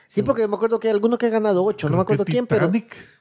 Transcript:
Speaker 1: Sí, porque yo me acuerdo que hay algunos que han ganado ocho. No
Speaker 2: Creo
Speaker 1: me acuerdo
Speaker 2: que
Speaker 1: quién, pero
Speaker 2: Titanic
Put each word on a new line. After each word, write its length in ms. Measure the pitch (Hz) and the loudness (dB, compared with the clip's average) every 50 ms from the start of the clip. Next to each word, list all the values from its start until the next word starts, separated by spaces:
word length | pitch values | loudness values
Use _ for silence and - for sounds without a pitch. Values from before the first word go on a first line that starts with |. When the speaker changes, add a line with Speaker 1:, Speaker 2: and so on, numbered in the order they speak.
| _ | _
Speaker 1:
Sí, 160 | _ - 202 202 | _ -4 -2 0
porque 200 | - 269 233 220 | 0 0 0 0
yo 60 | 202 | -2
me 60 | 208 | -2
acuerdo 240 | 190 226 226 233 214 | -2 0 0 0 0
que 80 | 220 220 | 0 0
hay 60 | 214 | 0
algunos 240 | 208 208 233 240 233 | 2 2 0 0 0
que 80 | 240 | 0
han 60 | 233 220 | 0 0
ganado 320 | 226 214 214 196 180 185 | 0 0 2 2 2 2
ocho. 240 | 214 214 - 156 147 | 0 -2 -2 -2 0
No 20 | |
Speaker 2:
Creo 60 | 160 180 | 0 0
Speaker 1:
me 40 | 185 | 0
acuerdo 220 | - - - 196 | 0 0 0 0
Speaker 2:
que 80 | 175 196 | 0 -2
Speaker 1:
quién, 140 | 247 247 | -2 0
pero 200 | 233 240 208 175 170 | 0 0 0 2 2
Speaker 2:
Titanic 240 | 196 226 - - - - - - - _ | 0 -2 -2 -6 -12 -20 -20 -20 -20 _